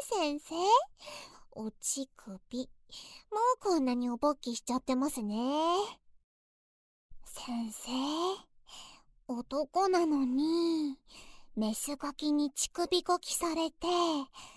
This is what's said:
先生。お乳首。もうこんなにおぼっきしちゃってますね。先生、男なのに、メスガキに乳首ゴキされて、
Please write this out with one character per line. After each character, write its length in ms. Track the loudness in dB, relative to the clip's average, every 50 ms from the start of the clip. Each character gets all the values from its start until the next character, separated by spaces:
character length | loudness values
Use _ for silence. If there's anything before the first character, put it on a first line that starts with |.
先 380 | 2 2 0 0 0 0 -2 -4
生。 140 | -6 -6 -4 0 4 6 6 6 6 2 -6 -18 -18 -16 -16 -16 -16 -18 -20 -20 -20 -16
お 180 | -12 -10 -10 -10
乳 380 | -8 -6 -6 -4 -4 -4 -6 -8 _
首。 540 | -18 -16 -16 -16 -16 -14 -10 -10 -10 -10 -10 -14 -20 _ -20 -20 -20 -18 -20 -20 -20 -14 -6
も 80 | -2 2 2 2 2
う 20 | 2
こ 180 | 2 2 2 2
ん 60 | 2
な 100 | 2 0
に 140 | 0 -2 -2
お 60 | -2
ぼ 140 | 0 0 0
っ 80 | 0 0
き 160 | -4 -6 -6
し 60 | -6
ち 100 | -4 -2
ゃ 40 | -2
っ 60 | -2
て 120 | 0 0 0
ま 160 | 2 0 0
す 120 | -2 -2
ね。 140 | -4 -4 -4 -2 -2 0 0 2 2 2 2 2 0 -2 -6 -14 _ -20 -20 -20 _ _ _ _ _ _ _ _ _ _ _ _ _ _ _ _ _ -16 -16 -14 -12
先 480 | -12 -12 -10 -8 -6 -4 -4 -4 -4
生、 180 | -6 -6 -6 -4 -2 -2 -2 -2 0 0 0 -2 -2 -4 -8 _ _ -20 -20 -20 -20 -20 -20 -20 -20 -20 _ _ _ _ _
男 640 | -8 -8 -8 -6 -4 -4 -4 -2 0 2 2 4 4
な 180 | 6 4 4
の 180 | 4 4 4 2
に、 760 | 2 2 2 2 2 2 2 2 2 2 2 0 -2 -4 -6 _ -20 -20 -20 -20 -18 -20 -20 -20 -8 -4
メ 180 | -2 -2 0 0
ス 220 | 0 0 -2 -2
ガ 180 | -4 -6 -8 -6
キ 180 | -2 0 0
に 200 | 2 2 0 0
乳 180 | -2 -2 -4 -2
首 320 | -2 -2 0 2 2 2
ゴ 160 | 2 2 0 0
キ 160 | 0 -2 0
さ 200 | 0 0 0 0
れ 160 | 0 -2 -2
て、 160 | -4 -4 -2 0 2 2 2 2 0 -2 -4 -8 -12 -18 -20 -20 -20